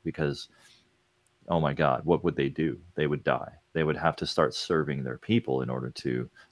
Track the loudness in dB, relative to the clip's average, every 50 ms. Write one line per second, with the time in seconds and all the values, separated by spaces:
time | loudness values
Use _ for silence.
0 | -8 -6 -4 -2 -2 -2 -2 -4 -8 -14 _ _ -20 -20 -20 _ _ _ _ _
1 | _ _ _ _ _ _ _ _ _ 0 2 2 2 2 2 2 4 4 2 2
2 | 2 2 2 4 2 0 0 0 0 0 0 0 -2 -2 -2 -6 -12 -8 _ -2
3 | 0 0 0 0 0 0 0 0 -2 -8 -14 -18 _ _ -2 0 0 0 0 2
4 | 0 0 0 0 -4 -2 2 2 2 2 0 -2 -2 0 0 0 0 0 -2 -4
5 | -4 -6 -8 -6 -2 0 0 2 2 0 -2 -2 -2 -2 -4 -4 -6 -8 -8 -6
6 | -4 -4 -2 -4 -4 -8 -12 -20 -20 _